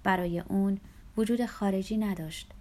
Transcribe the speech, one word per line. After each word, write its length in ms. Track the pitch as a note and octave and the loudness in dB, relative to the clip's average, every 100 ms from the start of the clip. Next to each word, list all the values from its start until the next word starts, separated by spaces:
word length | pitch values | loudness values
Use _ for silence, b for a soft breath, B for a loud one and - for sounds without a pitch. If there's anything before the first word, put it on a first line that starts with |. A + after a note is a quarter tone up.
برای 380 | G3+ F#3 F3+ E3+ | 2 2 2 -2
اون 380 | - G3 G3 G3 B B B - | 0 2 2 0 B B B -2
وجود 300 | A3 A#3+ A#3+ | 2 2 0
خارجی 500 | - G3+ F#3+ F#3+ A3 | 0 0 0 0 0
نداشت. 540 | G#3 F#3 D#3+ E3 - - | 0 -2 -6 -10 -14 -18